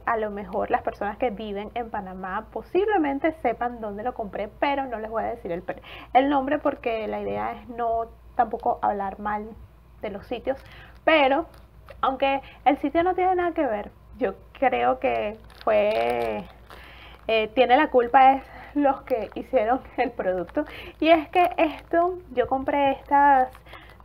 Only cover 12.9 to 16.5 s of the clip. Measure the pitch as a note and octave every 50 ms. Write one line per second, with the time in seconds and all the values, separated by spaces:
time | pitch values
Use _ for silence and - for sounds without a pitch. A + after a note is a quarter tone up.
12.9 | - E4+ E4+ F#4 F4+ F4+ F4+ F#4 F#4 F4+ F4 F4 D#4+ E4 D4+ B3 G#3 G#3 G#3 -
13.9 | - - - - - G#3 C4 D4 - - - - - - C#4 B3 B3 A#3+ A#3+ B3+
14.9 | C4 C4 - B3+ A#3 A3+ G#3+ G#3 A3 - - - - - - A#3 G#3+ G#3 G#3 G#3
15.9 | A3 A3+ A#3 A#3 A#3+ A#3+ A#3 A3+ G#3+ G#3 - -